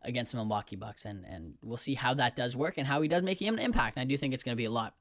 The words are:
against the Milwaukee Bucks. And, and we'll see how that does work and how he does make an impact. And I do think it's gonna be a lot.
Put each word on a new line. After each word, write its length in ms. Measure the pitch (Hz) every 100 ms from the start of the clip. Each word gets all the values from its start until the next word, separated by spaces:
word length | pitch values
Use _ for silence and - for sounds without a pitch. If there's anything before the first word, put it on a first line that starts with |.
against 300 | - 123 117
the 60 | 120
Milwaukee 380 | 107 104 - 101
Bucks. 280 | 107 -
And, 200 | 107 101 87
and 280 | 82 80 -
we'll 140 | 110 120
see 180 | -
how 200 | 135 131
that 220 | 135 - -
does 200 | 123 123
work 220 | 156 180
and 80 | 135
how 140 | 143
he 80 | 156
does 140 | 175
make 180 | 185 190
an 180 | 202 220
impact. 380 | 247 220 117 -
And 60 |
I 40 | 127
do 100 | 139
think 160 | 139
it's 100 | 131
gonna 140 | - 117
be 100 | 113
a 40 |
lot. 240 | 117 110 _